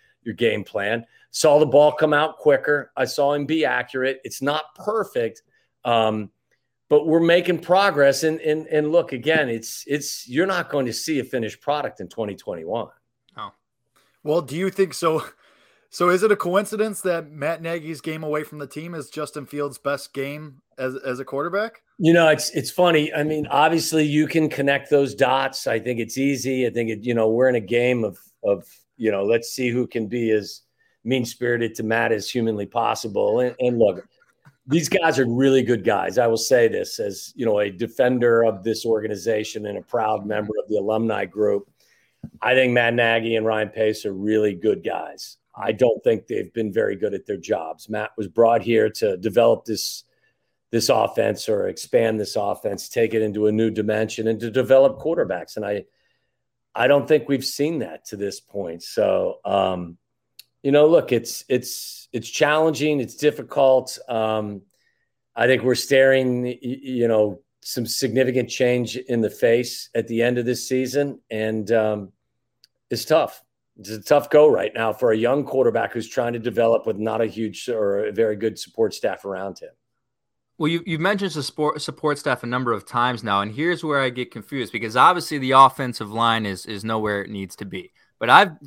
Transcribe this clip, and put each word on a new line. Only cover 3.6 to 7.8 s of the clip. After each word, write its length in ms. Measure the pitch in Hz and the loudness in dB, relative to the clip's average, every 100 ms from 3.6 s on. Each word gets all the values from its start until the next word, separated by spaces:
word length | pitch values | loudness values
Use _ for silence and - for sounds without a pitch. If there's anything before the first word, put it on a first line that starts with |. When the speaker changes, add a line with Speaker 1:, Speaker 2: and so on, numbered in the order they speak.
| 139 | 0
Speaker 1:
accurate. 560 | 123 120 131 131 131 | -2 -4 -4 -4 -4
It's 180 | 117 - | -10 -6
not 320 | 135 151 151 - | -4 -4 -6 -10
perfect, 680 | 208 220 - 123 113 - _ _ _ _ 123 | -6 -4 -4 -4 -4 -6 _ _ _ _ 0
um, 460 | 117 110 107 101 _ _ _ _ _ - | 2 2 0 -6 _ _ _ _ _ 2
but 160 | 147 160 | 2 4
we're 140 | 165 | 4
making 400 | 165 175 180 170 | 4 4 2 -2
progress. 640 | - 185 | 2 4